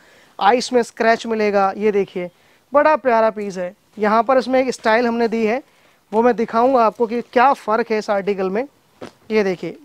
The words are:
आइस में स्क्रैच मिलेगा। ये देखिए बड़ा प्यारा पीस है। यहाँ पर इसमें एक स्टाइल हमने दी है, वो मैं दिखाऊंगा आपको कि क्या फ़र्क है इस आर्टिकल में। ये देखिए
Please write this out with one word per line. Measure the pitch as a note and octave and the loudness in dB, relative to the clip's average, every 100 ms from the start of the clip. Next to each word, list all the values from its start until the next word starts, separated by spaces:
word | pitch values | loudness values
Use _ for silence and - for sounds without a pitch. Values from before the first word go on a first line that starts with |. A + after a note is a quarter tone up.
| _ _ _ - | _ _ _ -2
आइस | D4 B3+ - | 2 2 0
में | B3+ | -2
स्क्रैच | A3 - A3+ A#3 A#3 | -2 0 0 0 -2
मिलेगा। | A3 G#3 G3+ G3 G3+ | -2 0 0 0 0
ये | G#3+ | 0
देखिए | G3+ F#3 F#3+ F3 - _ _ _ | 0 -2 -6 -10 -14 _ _ _
बड़ा | C#4 D4+ D4+ | 2 2 2
प्यारा | C4 A3+ A3 | 2 2 2
पीस | G#3+ G3+ F#3 | -2 -8 -8
है। | F3+ - _ - | -10 -12 _ -4
यहाँ | G#3 A3 | 0 2
पर | A3+ C4 | 2 0
इसमें | A#3+ C4 | 2 0
एक | C4 | 0
स्टाइल | - A3+ A3 A#3+ | -2 0 0 0
हमने | A#3 A#3 | 0 -2
दी | A3+ G#3+ | 0 -2
है, | B3 - _ _ _ _ | -2 -6 _ _ _ _
वो | G#3+ | 0
मैं | A#3+ G#3+ | 2 2
दिखाऊंगा | A3+ A3+ B3 C4 | -2 0 2 4
आपको | A3 - A3+ | 2 0 -4
कि | A#3+ | -4
क्या | - B3+ C4 | -2 2 2
फ़र्क | C4+ - A3+ A#3 | 2 -2 -4 -2
है | A3 | -4
इस | G#3 | -2
आर्टिकल | G3+ F#3+ F#3+ F#3+ | -2 -2 -4 -2
में। | G3 C#4 _ _ _ - - - | -4 -6 _ _ _ -20 -18 -4
ये | A3 | -2
देखिए | F#3+ F3 E3 - | 0 -2 -8 -12